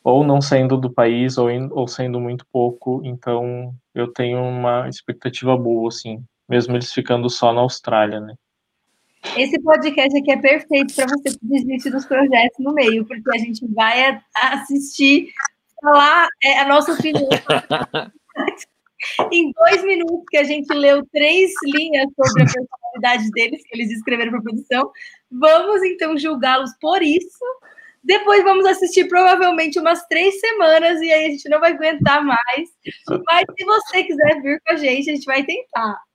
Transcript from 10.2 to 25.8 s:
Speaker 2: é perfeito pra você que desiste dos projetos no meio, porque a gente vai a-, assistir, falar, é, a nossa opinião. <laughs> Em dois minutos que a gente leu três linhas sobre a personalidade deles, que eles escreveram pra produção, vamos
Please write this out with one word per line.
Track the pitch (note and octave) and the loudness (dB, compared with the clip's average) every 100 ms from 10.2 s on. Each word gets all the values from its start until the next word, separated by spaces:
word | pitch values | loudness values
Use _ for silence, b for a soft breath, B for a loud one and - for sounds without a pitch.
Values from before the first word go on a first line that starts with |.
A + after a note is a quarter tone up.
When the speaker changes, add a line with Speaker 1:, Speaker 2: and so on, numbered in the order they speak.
| C#4+ | 0
Speaker 2:
é | C4+ | 2
perfeito | C#4 D4+ - C#4 C#4 - | 2 2 2 0 0 -2
pra | B3+ | -2
você | C#4+ C#4 - | -2 -6 -8
que | A3+ | -2
desiste | C#4 B3 B3+ C4+ | -2 -2 -6 -6
dos | C4 - | -6 -2
projetos | C4+ C#4 B3 A#3 - | 0 2 4 2 -2
no | C4+ | -4
meio, | D4+ A#3 A3+ A3 | 0 2 0 -4
porque | A#3+ B3+ B3+ | -6 -6 -4
a | |
gente | A#3 A3 A#3+ | -6 -8 -2
vai | G#3+ A3 A#3+ C4+ | 2 2 2 0
a-, | - _ A3 B3 | -2 _ -2 -2
assistir, | C4+ - C#4 C#4 - C#4 C#4+ - B B _ _ - | -2 -4 -6 -4 0 4 4 0 B B _ _ -4
falar, | D4 C#4+ D4 E4 E4 - | 4 6 6 4 2 0
é, | C4+ C4+ | 0 2
a | C#4 | 4
nossa | C#4+ D4+ | 2 2
opinião. | D4+ D#4 D4 C4+ | -2 -2 -2 0
<laughs> | - - D3+ - C#3+ A#2+ D#3 A3+ _ _ C#4+ D4+ - - _ _ _ B B - | -2 0 -2 -2 -6 -4 -8 -10 _ _ -8 -8 -8 -20 _ _ _ B B 0
Em | E4+ D4+ | 0 0
dois | - - F#4+ | 4 4 4
minutos | F#4+ F4+ E4+ E4+ - | 0 -2 -2 -6 -2
que | D4+ | -2
a | |
gente | C#4+ D4 C#4+ | 0 -4 -4
leu | D4 C#4+ C#4+ C#4 | 2 4 2 0
três | D4 D4 F4 F#4+ F#4+ C#4+ | -2 2 2 2 0 -4
linhas | D4 D#4+ C#4+ C#4 - | -4 -2 -2 -2 0
sobre | C4 G#3+ | 0 4
a | - | 2
personalidade | B3+ B3+ - - A3 A#3+ B3 G#3+ | 0 -10 -14 -14 -4 -2 0 -2
deles, | A#3+ A3+ D4+ _ | -2 -4 -4 _
que | A#3 | -8
eles | A3 | -8
escreveram | A3+ C4+ A#3+ A#3 | -6 -6 -4 -4
pra | A#3 | -6
produção, | A3 A3 - B3 D4 B B B _ | -6 -10 -4 -2 -2 B B B _
vamos | B3 D#4 D#4+ F#4 G#4 | 2 4 6 4 0